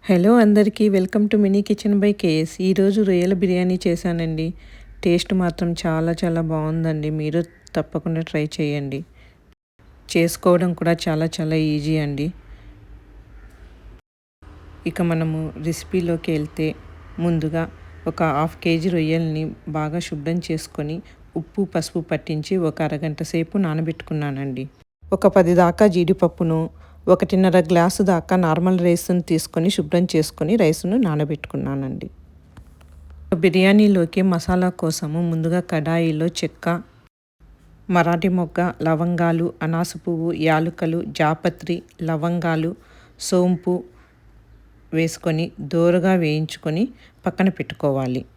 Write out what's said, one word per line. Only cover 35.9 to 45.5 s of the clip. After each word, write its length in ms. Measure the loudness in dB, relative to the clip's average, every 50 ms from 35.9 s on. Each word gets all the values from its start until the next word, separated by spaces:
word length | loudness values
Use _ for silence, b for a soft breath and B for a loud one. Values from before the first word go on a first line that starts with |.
| 0 0 0 0 0 0 -2
చెక్క, 380 | -2 -2 -4 -6 -6 -8 -6 -4 -2 -2 -2 -4 -12 _ -20 _ _ _ _ _ _ _ _ -20 -20 -20 _ _ -20 -20 _ -8 0
మరాఠీ 400 | 2 2 4 2 0 0 0 0
మొగ్గ, 300 | 0 0 -2 -2 -2 -2 -2 -2 -2 -2
లవంగాలు, 720 | 0 0 0 0 0 -2 0 0 2 2 2 0 0 -2 -4 -4
అనాస 300 | -4 -2 -2 -2 -2 -4 -6 -10 _
పువ్వు, 280 | -6 -4 -2 -2 -4 -2
యాలుకలు, 640 | 0 0 2 2 2 0 -2 -4 -4 -4 -2 -2 -4 -6 -6
జాపత్రి, 640 | -4 0 0 0 0 0 -2 -4 -4 -4 -6 -6 -6 -6 -8 _ _ _
లవంగాలు, 720 | -6 -4 -4 -2 -2 -2 -2 -2 -2 -2 -2 0 -2 -4 -6 -8 b b b b b b b b
సోంపు 560 | -4 0 2 2 4 2 2 0 0 -2 -4 -4 -4 -10 b b b b b b _ -20 _ -20 _ _ -20 -20 -20 _ _ _ _ _
వేసుకొని, 560 | -2 -2 -2 -2 -4 -4 -4 -2 -2 -2 -4 -6